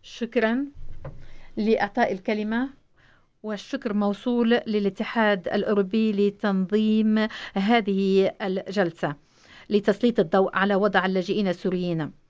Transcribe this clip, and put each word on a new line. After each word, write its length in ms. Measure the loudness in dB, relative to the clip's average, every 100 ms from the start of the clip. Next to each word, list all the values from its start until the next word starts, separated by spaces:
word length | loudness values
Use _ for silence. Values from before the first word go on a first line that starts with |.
شكرًا 640 | -20 -10 -4 0 0 0 -4 -8 -8 -8 -10 -14 -14 -14 -12 -4
لإعطاء 560 | 2 2 2 0 0
الكلمة، 580 | 0 -4 -4 -2 -2 -4 -8 _ _ _ _ _ _
والشكر 500 | -10 -10 -8 -8 -4
موصول 580 | 0 0 -2 -2 0 2
للاتحاد 960 | 2 0 0 0 -2 -6 0 2 0 -2
الأوروبي 640 | -2 0 0 0 0 0
لتنظيم 1160 | 2 0 0 -2 0 0 2 2 2 4 2 0 -4 -8
هذه 760 | -2 2 2 2 0 2 4 2 0
الجلسة 760 | -4 -4 -4 -2 -2 0 -6 -6 _ _ -20 -20 0
لتسليط 500 | 2 2 2 2 2
الضوء 360 | 2 2 2 2
على 180 | 0
وضع 320 | 2 2 0 0
اللاجئين 420 | -2 0 0 0
السوريين. 640 | 0 -2 -2 -2 -2 -4 -8 _